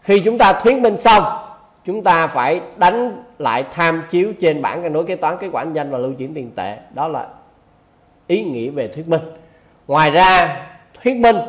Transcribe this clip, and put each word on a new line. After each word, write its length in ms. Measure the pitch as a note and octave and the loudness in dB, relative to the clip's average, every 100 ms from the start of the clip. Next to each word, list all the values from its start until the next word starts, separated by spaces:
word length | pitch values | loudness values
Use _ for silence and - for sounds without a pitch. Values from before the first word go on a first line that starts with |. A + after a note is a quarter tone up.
Khi 200 | - G3+ | 4 2
chúng 180 | F#3+ A#3 | 2 4
ta 140 | G#3+ | 4
thuyết 260 | F#3 A#3 C4 | 4 2 4
minh 200 | A#3+ G3+ | 2 2
xong, 240 | A#3 G#3+ F3 - - - _ _ | 6 6 4 -6 -12 -20 _ _
chúng 180 | - G#3 | -10 -4
ta 240 | F#3+ E3 D#3+ | 2 2 2
phải 340 | C3+ B2+ F3 - - | 0 0 -2 -4 0
đánh 460 | - A3+ B3 A#3+ - _ | 2 2 -4 -6 -18 _
lại 260 | C#3 A#2 C3+ | -2 -2 -4
tham 300 | E3 E3 E3 D#3 | -2 0 0 -2
chiếu 220 | F3 G3+ G3 | 0 0 0
trên 220 | E3+ D3+ | 0 0
bảng 200 | A#2+ C3+ | -4 -4
cân 100 | F3 | -4
đối 120 | D3+ | -4
kế 120 | E3+ - | -4 -2
toán, 200 | D#3 F3+ | -4 -4
kết 80 | G3 | -6
quả 120 | D3 | -6
kinh 100 | D3 | -6
doanh 160 | D#3 C#3+ | -6 -6
và 80 | C3 | -6
lưu 140 | C3 C3 | -6 -6
chuyển 160 | C3 | -10
tiền 160 | D3+ A#2+ A2 | -10 -12 -10
tệ. 200 | F#2 G#2+ - | -10 -10 -14
Đó 140 | A#2+ D#3 | -8 -6
là 200 | C#3+ - - _ _ _ _ _ _ _ _ _ | -6 -10 -18 _ _ _ _ _ _ _ _ _
ý 180 | F#3 | -4
nghĩa 260 | G#3 B2 A#2 | -2 -6 -6
về 180 | C#3+ A2+ | -6 -8
thuyết 200 | D3 E3 | -8 -4
minh. 120 | D#3+ D#3+ - _ _ _ _ - | -4 -4 -20 _ _ _ _ -4
Ngoài 240 | C#3+ D#3 | 0 2
ra, 500 | D3+ F#3 F#3 E3 C#3+ - - _ _ | 4 6 4 2 -4 -14 -20 _ _
thuyết 140 | B3 B3+ | -4 2
minh 200 | A#3 G#3+ | 4 2